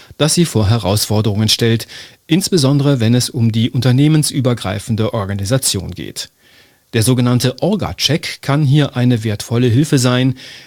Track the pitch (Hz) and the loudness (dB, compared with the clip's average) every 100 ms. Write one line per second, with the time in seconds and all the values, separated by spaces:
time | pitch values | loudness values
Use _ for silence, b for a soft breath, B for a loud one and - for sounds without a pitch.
0 | B - 151 - 165 110 98 120 90 104 | B -4 0 2 0 2 2 2 0 -2
1 | - 107 107 101 110 - 117 113 - B | 0 0 0 0 0 2 2 0 -4 B
2 | B B - 160 - 180 131 143 139 135 | B B -2 0 2 2 2 2 2 2
3 | 113 123 - 123 113 110 113 127 127 127 | 2 2 0 0 0 0 -2 0 2 4
4 | 151 156 143 143 123 117 95 101 - 107 | 4 2 0 -2 -2 -2 -4 -6 -4 -2
5 | 107 113 98 101 95 131 - 98 85 - | -2 -2 -4 -4 -2 -2 -2 -4 -6 -10
6 | 52 - - b b b b b b 117 | -12 -12 -16 b b b b b b 0
7 | 110 123 123 123 123 - 170 208 87 - | 2 2 2 2 0 -2 -2 -2 -4 -6
8 | - 165 - - - 143 139 151 139 123 | -4 -4 -6 -8 -2 0 2 2 2 2
9 | 123 120 113 104 - 117 123 117 156 139 | 2 2 -2 -6 -4 0 2 2 2 2
10 | 123 123 131 127 B B | 2 2 0 -2 B B